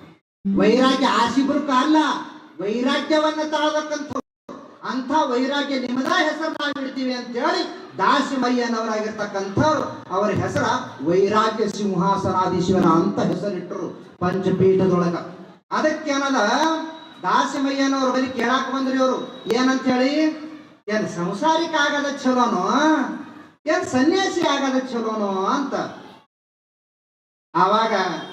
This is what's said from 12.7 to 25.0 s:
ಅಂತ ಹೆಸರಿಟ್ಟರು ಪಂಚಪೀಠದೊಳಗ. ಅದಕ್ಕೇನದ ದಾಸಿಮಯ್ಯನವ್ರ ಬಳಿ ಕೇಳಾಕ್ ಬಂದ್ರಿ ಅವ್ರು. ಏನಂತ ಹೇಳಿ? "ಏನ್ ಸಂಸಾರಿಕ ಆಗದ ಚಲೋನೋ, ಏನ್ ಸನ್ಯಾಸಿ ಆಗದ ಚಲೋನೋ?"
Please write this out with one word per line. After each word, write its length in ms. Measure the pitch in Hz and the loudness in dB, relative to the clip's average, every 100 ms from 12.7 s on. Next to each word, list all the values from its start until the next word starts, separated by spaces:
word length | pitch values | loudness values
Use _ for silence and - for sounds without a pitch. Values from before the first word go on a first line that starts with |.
| 190 170 | 4 6
ಅಂತ 320 | 165 190 226 | 4 2 0
ಹೆಸರಿಟ್ಟರು 1000 | 208 - 202 180 - - 170 - - - | 0 0 -2 -4 -8 -8 -8 -10 -18 -4
ಪಂಚಪೀಠದೊಳಗ. 960 | 180 190 190 180 190 190 185 180 170 165 - - - - _ | -2 0 0 4 4 6 4 4 2 -2 -8 -14 -18 -20 _
ಅದಕ್ಕೇನದ 680 | - 311 302 294 277 277 262 208 254 330 320 - - - - | 0 0 0 -2 -2 0 0 2 2 0 0 -6 -12 -18 -8
ದಾಸಿಮಯ್ಯನವ್ರ 880 | 277 269 269 285 269 269 269 269 254 | 0 2 2 0 -2 0 0 2 0
ಬಳಿ 140 | 254 262 | 0 -2
ಕೇಳಾಕ್ 480 | 226 233 269 262 | -2 0 0 0
ಬಂದ್ರಿ 240 | 262 262 262 | -4 -2 2
ಅವ್ರು. 460 | 262 247 - - - | 2 0 -6 -12 -2
ಏನಂತ 280 | 233 262 262 | 0 2 2
ಹೇಳಿ? 640 | 262 247 262 302 311 - - - - - - | 0 2 2 2 0 -2 -12 -16 -20 -18 -4
"ಏನ್ 200 | 214 180 | -2 -2
ಸಂಸಾರಿಕ 680 | 165 180 208 302 320 330 311 | -4 -6 0 2 2 0 0
ಆಗದ 360 | 302 285 277 - | 0 0 -2 -2
ಚಲೋನೋ, 540 | 247 254 233 185 190 247 311 302 233 - - - - _ 285 | 0 2 2 0 0 2 4 2 0 -6 -12 -18 -20 _ -2
ಏನ್ 160 | 339 - | -2 0
ಸನ್ಯಾಸಿ 540 | 254 285 381 381 349 | 2 4 4 2 0
ಆಗದ 460 | 320 277 269 254 254 | 2 2 0 0 -2
ಚಲೋನೋ?" 580 | 233 | -4